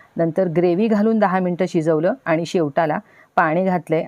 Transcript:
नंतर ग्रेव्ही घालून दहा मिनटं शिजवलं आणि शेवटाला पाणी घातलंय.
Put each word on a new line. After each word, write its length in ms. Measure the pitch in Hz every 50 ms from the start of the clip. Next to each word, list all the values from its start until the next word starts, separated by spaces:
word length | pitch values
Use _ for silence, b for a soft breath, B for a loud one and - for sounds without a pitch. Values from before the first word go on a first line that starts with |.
| B B B
नंतर 300 | - 165 165 156 190 190
ग्रेव्ही 400 | 180 156 170 175 180 170 180 220
घालून 320 | 226 220 202 208 226 226 220
दहा 200 | 208 185 185 190
मिनटं 260 | 185 180 175 156 190 175
शिजवलं 440 | - 175 151 170 160 151 156 185 262 - _
आणि 200 | 170 160 160 165
शेवटाला 540 | - - 185 160 147 - 170 165 151 151 214 b b b b b b _
पाणी 300 | - 175 160 151 180 190
घातलंय. 380 | 190 180 175 151 - 156 160 -